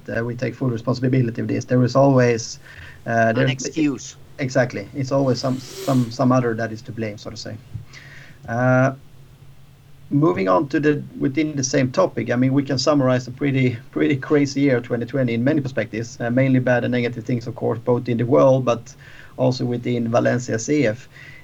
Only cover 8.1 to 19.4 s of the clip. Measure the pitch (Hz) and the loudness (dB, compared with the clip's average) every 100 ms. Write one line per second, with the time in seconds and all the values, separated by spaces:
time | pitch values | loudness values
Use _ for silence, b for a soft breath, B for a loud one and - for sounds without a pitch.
8.1 | B B B - 117 127 127 131 131 - | B B B -6 0 4 4 2 0 -14
9.1 | - - - - - - - - - - | -20 -20 -20 -20 -20 -20 -20 -20 -20 -2
10.1 | 143 160 180 190 185 143 156 147 143 127 | 2 2 2 2 2 2 0 2 0 -2
11.1 | - 143 135 151 143 127 143 131 156 185 | -4 -2 0 -2 -2 0 0 0 2 0
12.1 | - 113 120 131 135 139 139 - 147 127 | 0 -2 2 2 2 0 0 2 2 4
13.1 | 127 127 123 143 131 127 110 - 156 156 | 2 -2 -4 -2 2 2 0 -6 -2 0
14.1 | 139 - 151 143 139 139 123 120 120 117 | 0 2 2 2 2 2 2 0 -4 -4
15.1 | 139 123 117 123 160 131 - 110 107 117 | -2 0 2 2 0 -2 -4 -4 -4 -8
16.1 | - 117 123 135 127 127 123 120 123 120 | -6 -2 2 4 4 4 2 2 0 -2
17.1 | 120 110 123 120 - 120 113 - 120 120 | -4 -4 -4 -4 -6 -4 -2 0 0 0
18.1 | 117 117 147 139 131 123 117 - - B | -2 2 4 6 4 2 -2 -4 -20 B
19.1 | B B B | B B B